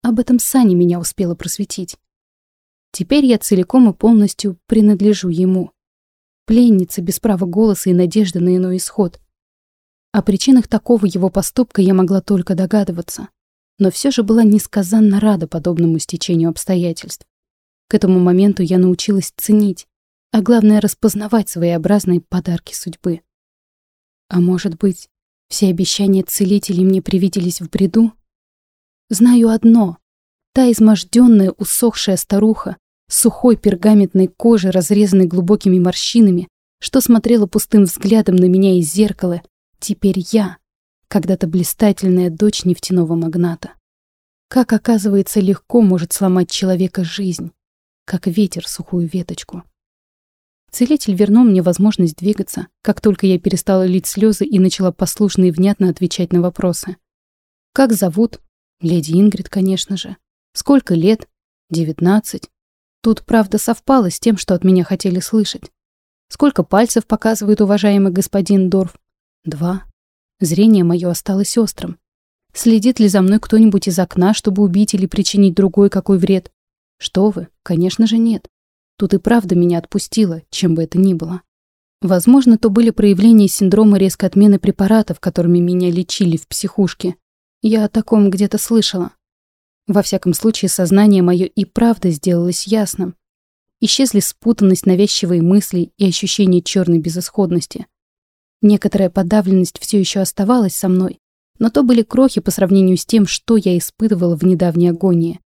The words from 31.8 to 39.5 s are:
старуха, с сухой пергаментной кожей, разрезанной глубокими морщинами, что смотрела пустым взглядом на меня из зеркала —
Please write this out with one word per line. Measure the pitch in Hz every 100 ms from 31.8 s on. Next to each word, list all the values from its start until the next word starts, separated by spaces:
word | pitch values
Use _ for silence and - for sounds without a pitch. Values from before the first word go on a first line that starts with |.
| 233 - - 185
старуха, | - 202 214 214 196 185 _ _ _
с | -
сухой | 233 - 247
пергаментной | 220 208 180 214 208 185 185 185
кожей, | _ 233 226 185
разрезанной | 180 170 208 208 190 180
глубокими | 180 175 208 196 185
морщинами, | 180 - - 233 208 175 180 _ _ _
что | - 262
смотрела | - 226 226 233
пустым | 202 214 - 214
взглядом | 185 - 196 220 208
на | 180
меня | 180 185 196 180
из | 156
зеркала — | 180 214 - 180 170 _